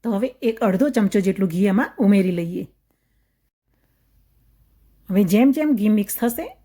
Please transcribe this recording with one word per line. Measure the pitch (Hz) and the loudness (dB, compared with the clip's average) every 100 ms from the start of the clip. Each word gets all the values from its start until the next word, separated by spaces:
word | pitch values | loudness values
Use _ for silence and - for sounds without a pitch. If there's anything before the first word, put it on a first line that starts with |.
તો | 233 | -4
હવે | 202 247 - | -4 -4 -4
એક | 233 226 | -6 0
અડધો | 220 185 285 | 0 2 0
ચમચો | 247 202 202 | 0 0 0
જેટલું | 190 190 190 | 0 -2 -2
ઘી | 165 202 | 0 0
એમાં | 190 302 - | 0 -2 0
ઉમેરી | 202 202 185 175 | 2 4 2 -2
લઈએ. | 170 180 190 _ _ _ _ _ _ _ _ _ _ _ _ _ _ _ _ _ _ _ _ _ _ _ _ | -6 -8 -12 _ _ _ _ _ _ _ _ _ _ _ _ _ _ _ _ _ _ _ _ _ _ _ _
હવે | 190 | 0
જેમ | 190 208 262 | 2 4 4
જેમ | 277 302 247 | 2 0 0
ઘી | 208 214 | 2 0
મિક્સ | 202 - | -2 -4
થશે | 233 233 330 - | -4 -4 -12 -16